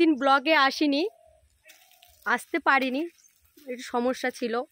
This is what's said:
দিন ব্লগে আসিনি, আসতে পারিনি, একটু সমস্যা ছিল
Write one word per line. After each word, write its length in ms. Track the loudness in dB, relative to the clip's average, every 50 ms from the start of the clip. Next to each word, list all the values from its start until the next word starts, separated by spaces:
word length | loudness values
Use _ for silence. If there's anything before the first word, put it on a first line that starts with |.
দিন 100 | 2 2 2 2
ব্লগে 340 | 4 4 2 4 4 2 4 4 4
আসিনি, 360 | 2 2 0 0 0 0 0 -2 -4 -6 _ _ -20 _ _ _ _ _ _ _ -20 -20 _ _ _ _ _ _ _ _ _ -4 -4 -4
আসতে 240 | -4 -4 _ -6 -2 0 2
পারিনি, 340 | 2 2 0 0 -4 -4 -6 -8 _ _ _ _ _ _ _ _ _ _ -14 -14
একটু 140 | -14 -12 -10 -6
সমস্যা 360 | -4 -2 -2 -2 -4 -4 -6 -8 -6 -6
ছিল 160 | -6 -6 -6 -6 -8 -10